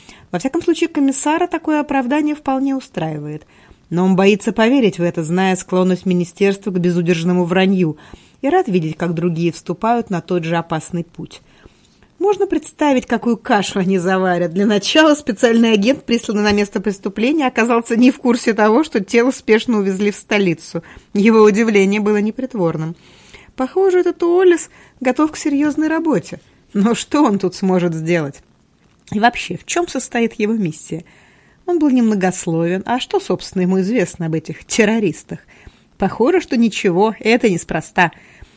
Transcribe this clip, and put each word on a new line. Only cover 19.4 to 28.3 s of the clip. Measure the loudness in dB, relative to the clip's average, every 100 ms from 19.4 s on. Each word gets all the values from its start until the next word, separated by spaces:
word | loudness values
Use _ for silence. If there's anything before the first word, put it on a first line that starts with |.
| 0 2 2 0
увезли | 0 0 -2
в | -4
столицу. | -4 0 0 -2 -6 -10 -12 -20 -8
Его | 0 4 6
удивление | 6 4 2 2 2 2
было | 0 0
непритворным. | -2 -4 -8 -2 -2 -2 -6 -10 _ -20 -20 -20 -20 -8
Похоже, | -4 0 2 4
этот | 2 0
Уоллес | 0 4 4 4 0 -16 -20 _
готов | -4 0 -2
к | -2
серьёзной | -2 0 0 0 -2
работе. | -2 0 -2 -4 -12 -18 _ _
Но | -2 0 0
что | -2 2
он | 2 2
тут | -2 -2
сможет | 0 0 0
сделать? | -2 -2 -2 -2